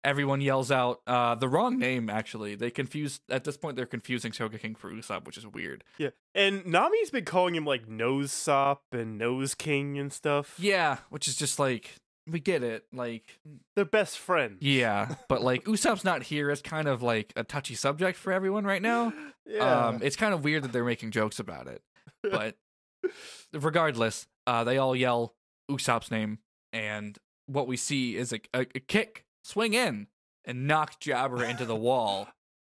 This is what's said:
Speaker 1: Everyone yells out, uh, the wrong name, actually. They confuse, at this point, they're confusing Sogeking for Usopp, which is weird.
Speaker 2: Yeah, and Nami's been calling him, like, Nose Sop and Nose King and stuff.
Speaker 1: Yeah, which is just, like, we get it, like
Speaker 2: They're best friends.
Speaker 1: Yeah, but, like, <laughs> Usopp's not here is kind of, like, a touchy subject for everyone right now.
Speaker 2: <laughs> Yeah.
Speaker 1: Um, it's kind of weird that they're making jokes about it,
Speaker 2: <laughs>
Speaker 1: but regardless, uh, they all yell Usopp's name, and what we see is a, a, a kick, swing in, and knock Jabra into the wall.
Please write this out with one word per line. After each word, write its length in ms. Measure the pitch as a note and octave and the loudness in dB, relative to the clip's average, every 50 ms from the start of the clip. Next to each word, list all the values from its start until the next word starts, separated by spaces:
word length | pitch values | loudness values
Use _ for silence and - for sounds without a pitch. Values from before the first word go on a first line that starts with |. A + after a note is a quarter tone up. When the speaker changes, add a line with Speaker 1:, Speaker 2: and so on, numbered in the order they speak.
Speaker 1:
Everyone 380 | - C#3+ C#3 C#3+ C#3+ C#3 C#3 C3+ | 0 0 2 2 2 2 2 2
yells 320 | C#3 C#3 C3+ C3+ B2+ B2+ | 2 2 2 2 2 2
out, 300 | C#3 C3 B2+ B2 A#2+ - - | 2 4 4 2 0 -2 -2
uh, 280 | B2 B2 B2 A#2+ A#2 A#2 | 0 2 4 4 2 2
the 160 | A2 C3 B2+ | 2 2 2
wrong 280 | C#3 E3+ A#3+ B3+ B3+ B2+ | 4 4 2 2 2 0
name, 300 | B2+ B2+ C3 A#2+ A2+ G#2 | 0 0 0 0 -2 -2
actually. 460 | G#2 A2 A2 - - A2 G#2 G#2 G#2 | -2 -4 -4 -4 -6 -8 -8 -8 -6
They 160 | G2+ A#2 A#2+ | -4 -4 -4
confuse, 500 | - C#3+ C3 - - D3+ D3+ C#3 - - _ - | -2 -4 -4 -4 -4 -4 -4 -6 -6 -8 _ -4
at 160 | C3 C3 - | -4 -4 -2
this 140 | D3+ C#3 - | -4 -6 -6
point, 180 | - D3+ B2+ | -6 -6 -4
they're 80 | C3 A#2+ | -4 -6
confusing 480 | - - A2+ - - B2+ A2+ - A2+ | -4 -6 -6 -4 -4 -4 -4 -4 -4
Sogeking 420 | - - A#2 A2 A2 G#2+ - A2 A2 - | -4 -4 -4 -6 -6 -8 -10 -10 -10 -10
for 120 | - F2+ | -12 -12
Usopp, 360 | F2+ A2 - - G2+ F2+ - | -12 -10 -8 -8 -8 -8 -8
which 100 | - - | -12 -16
is 100 | G#2 A2+ | -16 -14
weird. 380 | G#2 A#2 - F2+ D2+ B1+ G1+ - _ - - | -12 -10 -8 -8 -8 -10 -12 -16 _ -8 -6
Speaker 2:
Yeah, 100 | D3 B2+ - _ _ _ - | -6 -6 -6 _ _ _ 2
and 300 | G3+ G3 G3 G3 G3 F3 | 4 4 4 2 0 0
Nami's 460 | F3+ E3 F#3 C4 F4+ G#4+ A4+ G#4+ D4+ | 2 4 4 4 6 4 2 2 2
been 160 | C#4 B3 E3+ | -2 -4 -2
calling 280 | - E3+ F#3 F3+ F3+ E3+ | 0 2 2 4 2 2
him, 120 | D#3+ D3+ | 0 0
like, 200 | D3 C3+ A#2+ A2+ | 0 -2 -2 -4
Nose 460 | A2 A2 A2 A2+ B2+ C3+ C#3 C#3 C#3 | -6 -4 0 0 2 2 0 0 -2
Sop 520 | - - - D#3 C#3+ C#3 C3+ C#3 C#3+ - _ - | -4 -2 0 2 4 4 4 4 2 0 _ -6
and 260 | - A#2 A2+ A2+ A2 G#2 | -6 -4 -4 -4 -4 -2
Nose 360 | A#2 A#2+ B2+ C3 C3+ C3+ - | -2 0 0 0 -2 -4 -4
King 440 | - - D#3 C#3+ C#3 C#3+ C#3+ C#3 C#3+ | -4 -2 0 0 0 0 -2 -4 -6
and 120 | C#3 C#3 | -6 -8
stuff. 440 | - - - D3 C#3+ C#3+ C#3+ - - E3+ | -6 -4 -2 0 0 0 0 -4 -6 -2
Speaker 1:
Yeah, 380 | F#3 G3+ G3 F3+ E3 D3 C3 - - - | 0 2 4 4 4 2 0 -2 -6 -10
which 180 | - C#3+ - C#3+ | -8 -4 -4 -2
is 80 | C3 | -2
just, 220 | - D3 - - - | -2 -2 -2 0 2
like, 340 | C#3 C3 B2 A2 - - - - _ _ _ _ - | 2 2 0 -2 -6 -12 -20 -20 _ _ _ _ -10
we 140 | D#3+ E3 E3 | -6 -6 -4
get 220 | C3+ G3 F3 C#3 | 0 0 0 2
it, 240 | B2 A#2 A2+ A2+ - _ B2+ | 0 -2 -4 -6 -10 _ -8
like 440 | B2+ B2 A#2 A#2 A2+ - - - _ - D3+ D3 - _ _ - | -6 -6 -6 -6 -8 -12 -16 -20 _ -20 -20 -20 -20 _ _ -2
Speaker 2:
They're 80 | G3+ G3 | 0 2
best 340 | D#3 - G#3+ F#3+ - - - | 4 4 4 4 2 -2 -6
friends. 440 | - - F3+ D#3 B2+ G#2+ G2 F#2 | -2 0 2 2 2 0 -2 -2
Speaker 1:
Yeah, 540 | C#3+ C#3 C#3 B2+ A#2+ A2 G2+ G2+ G#2+ A#2+ D3 - - - | 2 4 4 6 4 4 4 2 0 -2 -4 -6 -2 0
but, 140 | C3+ A#2+ | 2 2
like, 220 | B2 B2+ B2+ - - | 4 4 2 2 2
<laughs> 20 | |
Usopp's 380 | G#3 A3 - - - G#3+ F#3 - | 0 0 2 2 2 2 2 2
not 180 | G3 E3 C3 | 0 0 0
here 280 | - - D3+ D3 C#3+ C#3+ | -2 -4 -2 0 0 0
is 120 | D3 C3+ | 0 -2
kind 260 | - - D#3+ D#3 D#3 C#3+ | -4 -4 -4 -2 0 0
of, 140 | C3 A#2 | 0 2
like, 320 | B2 A#2+ A2+ G#2+ G#2 - - | 2 2 2 2 0 -2 -4
a 80 | - A#2 | -6 -6
touchy 300 | - - C#3+ - - A#2+ | -4 -4 -6 -6 -6 -4
subject 420 | - - C#3 D3 D#3 F#3+ F#3 F3+ | -2 0 0 0 2 0 0 -2
for 160 | - - F#3+ | -2 -2 0
everyone 320 | F#3 F#3+ F#3+ F#3+ G3+ G#3+ G3+ | 0 2 2 0 0 0 0
right 160 | G3 G3 F3 | 0 0 0
now. 300 | G#3 A3+ A#3 A#3+ A#3 A3+ D4+ D4+ | 0 2 2 2 0 0 -2 -6
Speaker 2:
<laughs> 40 | D4+ C#4+ - _ - | -12 -16 -18 _ -12
Yeah. 400 | - G#3+ G#3+ - - - A#3+ A#3+ - | -6 0 2 4 4 4 4 4 2
Speaker 1:
Um, 100 | A2+ A2+ | 0 0
it's 140 | B2 C#3 - | 0 -2 0
kind 180 | - A3 G#3 | 0 2 2
of 120 | F#3 D#3 C#3 | 2 2 2
weird 180 | D3 D#3 D#3 | 2 2 0
that 80 | C3+ B2 | 0 0
they're 120 | A#2+ B2 A#2+ | 0 0 2
making 260 | A#2+ A#2 - A#2 A2 | 0 0 -2 -4 -2
jokes 300 | G#2 A2+ G#2+ G#2+ - - | 0 0 0 0 0 -4
about 260 | G2+ F2+ E2 C2 B1+ | -8 -8 -10 -10 -12
it, 160 | C2 A#1+ - _ _ _ _ - | -12 -14 -14 _ _ _ _ -20
Speaker 2:
<laughs> 180 | - - _ | -20 -12 _
Speaker 1:
but 340 | - G3+ F#3+ - G#2+ G#2+ - _ _ _ _ _ _ _ _ _ - F#4+ - - - - - - - _ | -4 -2 -2 -2 -2 -4 -8 _ _ _ _ _ _ _ _ _ -8 -8 -8 -10 -16 -18 -18 -20 -16 _
regardless, 760 | D#3+ D3+ C#3+ D#3+ D#3 F3 D#3+ D3+ B2 A2+ A2+ A2 - - - - _ _ - | -6 -2 0 2 4 4 4 2 2 2 2 0 0 -4 -10 -14 _ _ -2
uh, 160 | B2+ A#2+ A#2 | 0 2 2
they 160 | A#2 A#2+ C3 C3+ | 2 2 2 4
all 160 | C3+ C3 C3 | 2 2 2
yell 400 | B2+ B2+ B2 A#2+ A#2+ A#2 A2+ - _ _ _ _ _ _ - | 2 2 2 2 2 0 -2 -6 _ _ _ _ _ _ -6
Usopp's 400 | C#3 B2+ - C3 A#2 A2+ - - | -4 -2 0 2 2 0 0 -2
name, 280 | A#2 A2 G#2+ G#2+ A2 - _ _ _ _ _ _ | -2 -2 -2 -2 -4 -8 _ _ _ _ _ _
and 460 | - A2+ G#2+ G#2+ G#2+ G#2 G#2 G#2 G#2 - _ _ _ _ _ | -6 -6 -4 -4 -4 -6 -8 -10 -12 -16 _ _ _ _ _
what 200 | C#3+ C3+ C#3+ B2+ | -4 -2 -2 0
we 100 | B2+ B2+ | 0 -2
see 380 | A#2+ - - D3 C3+ B2+ A#2+ G#2 | -2 -2 0 0 0 0 0 -2
is 160 | - B2+ A#2+ | -2 -4 -4
a, 80 | A#2 G#2+ - - - | -6 -8 -6 -4 -2
a, 60 | B2+ | -2
a 200 | B2+ - - C3 | -2 -2 -6 -12
kick, 440 | - - - G#3+ G#3 - - - - _ _ _ | -4 -2 0 0 0 -2 -8 -18 -20 _ _ _
swing 320 | - - - G#3 A#3 A3 G#3 | -16 -6 -2 -2 0 2 2
in, 320 | B3 B3 E3+ A#2 G#2 G#2 - _ _ _ _ _ _ - | 2 2 0 -2 -4 -8 -12 _ _ _ _ _ _ -12
and 240 | - B2 B2+ C3+ D3 | -10 -6 -2 0 2
knock 320 | D#3 D#3 D3+ - - - | 2 2 0 -2 -6 -8
Jabra 480 | - D3 C3 B2 C3 C3+ B2 B2 B2 A#2 | -4 -2 0 0 0 0 0 -2 -2 -2
into 140 | A#2+ A#2+ B2+ | -2 -2 -2
the 100 | A2+ A2 | -2 -2
wall. 540 | A2 A2+ B2 C3 B2 A2+ G2+ G2 F#2+ G2+ - - _ _ _ _ _ | 0 2 2 2 2 2 0 0 -2 -4 -8 -14 _ _ _ _ _